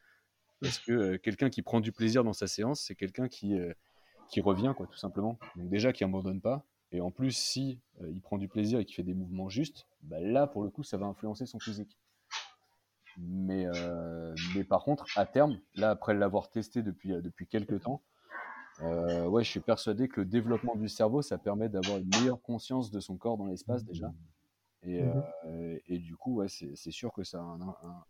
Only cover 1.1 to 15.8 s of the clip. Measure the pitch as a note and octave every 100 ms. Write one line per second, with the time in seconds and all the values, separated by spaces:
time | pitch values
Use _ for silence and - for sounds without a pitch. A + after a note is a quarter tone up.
1.1 | F#2 A2+ G2 C3+ - - A#2 G#2+ - A2+
2.1 | B2+ A2+ - F#2+ - A2+ D3 - F#2+ F#2+
3.1 | A2 B2+ - G2+ F#2+ E2+ - _ _ _
4.1 | - - - G2 F#2+ B2 - F2+ - G2
5.1 | G2 G#2+ A#2 - F2 F2+ G2 B2 B2 F#2+
6.1 | F#2+ F#2+ F#2+ A2 C#3 - _ - F2 F2+
7.1 | A2 C3 A#2 - B2+ C3+ B2 _ - E2
8.1 | F#2 - G2+ G2 A2 G#2 A#2+ G2 - F2+
9.1 | F#2 F2+ F#2 F#2+ A2 D#3 - - _ D2+
10.1 | F2+ G2+ C3 C#3+ G#2 G2+ - - F#2+ G2+
11.1 | G2 G#2+ G#2 B2+ A2 A2+ G#2 G#2 _ _
12.1 | _ - - - - _ _ _ _ -
13.1 | F2+ F2 F#2+ F#2+ F#2+ F2+ F2 F2 E2+ E2
14.1 | E2 E2 D#2+ F2 G2 - F#2+ - D3 -
15.1 | - C3+ C3 D3 B2+ - G2